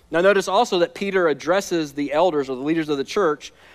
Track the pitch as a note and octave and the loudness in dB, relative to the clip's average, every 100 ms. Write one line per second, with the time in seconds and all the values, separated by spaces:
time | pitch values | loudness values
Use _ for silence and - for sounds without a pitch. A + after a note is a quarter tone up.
0 | - D#3+ F#3+ G3+ F#3+ G3 A#3+ F#3 E3+ - | -4 2 4 4 2 0 2 2 0 -2
1 | G3+ F#3+ E3 C#3 C#3+ F#3+ G3 E3+ D3 C#3+ | -2 0 0 0 0 -2 0 -4 -4 -6
2 | C#3+ D3 F3+ D3+ C3 B2+ C#3+ D#3+ D3+ C#3 | -2 2 2 2 -2 -4 -2 -2 -2 -4
3 | C3+ G#3 F3 D3 - _ - | -2 0 0 -2 -8 _ -20